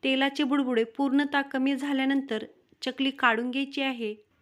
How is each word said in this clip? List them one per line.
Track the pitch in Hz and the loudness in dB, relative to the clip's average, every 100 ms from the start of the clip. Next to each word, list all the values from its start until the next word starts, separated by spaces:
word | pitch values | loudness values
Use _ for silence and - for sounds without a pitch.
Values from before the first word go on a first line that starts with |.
तेलाचे | 269 262 277 277 | 2 2 2 0
बुडबुडे | 294 285 254 240 | 0 2 2 0
पूर्णतः | 226 - 277 269 285 285 | 0 0 2 2 2 0
कमी | 277 262 262 277 | -2 0 0 0
झाल्यानंतर | 285 269 269 277 269 214 214 - _ _ | -2 0 2 0 0 -6 -6 -18 _ _
चकली | - 262 269 | -8 -2 -2
काढून | 269 254 220 247 | 2 2 2 0
घ्यायची | 254 277 277 | -4 -4 -2
आहे. | 269 247 226 214 _ _ | -4 -2 -6 -8 _ _